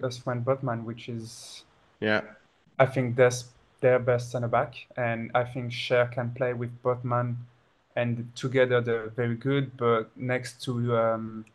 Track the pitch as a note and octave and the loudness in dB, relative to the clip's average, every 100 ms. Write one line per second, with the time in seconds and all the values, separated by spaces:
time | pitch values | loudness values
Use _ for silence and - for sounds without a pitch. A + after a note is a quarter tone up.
0 | B2+ A#2+ - A#2+ B2 C3+ C3 A2+ A2+ A#2 | -4 -6 -6 -4 -2 -2 -2 -6 -6 -10
1 | - A#2 A2+ - - - - _ _ - | -10 -10 -10 -14 -18 -20 -20 _ _ -4
2 | G#2+ G#2+ - - _ _ _ - C3 C#3 | 2 2 0 -12 _ _ _ 0 2 2
3 | B2 B2 B2 A#2+ - _ _ - B2+ B2+ | 0 6 4 4 -8 _ _ 0 4 4
4 | A#2+ A#2+ A#2+ B2+ A#2+ A#2 D3 - - - | 4 0 0 -4 0 2 0 -4 -12 -4
5 | A#2+ A#2 A2+ B2 A#2+ B2+ A#2+ A#2+ - B2 | -2 -2 0 0 0 -4 -6 -6 2 2
6 | A#2+ B2 A#2+ A#2+ B2+ A#2+ A#2+ A#2+ B2+ B2 | 2 0 -4 -2 -2 -2 -6 -4 -2 0
7 | A#2+ A#2+ B2 A#2+ A#2+ _ _ _ _ - | 0 0 0 -4 -8 _ _ _ _ -2
8 | A#2+ A#2 A#2+ - C3 C3 B2+ B2 A#2+ A2+ | 0 -2 -6 -6 0 4 4 4 2 -2
9 | A2 A2+ A#2 A#2 C3+ C#3 C3 - A#2+ A2+ | -2 -2 -2 0 0 0 0 0 2 2
10 | A2+ - B2 B2+ B2 - - A#2+ A#2+ A#2 | 0 -6 -2 -2 -4 -10 -4 -2 2 2
11 | A2+ A2+ A2 A2 G#2+ | 2 0 -4 -10 -14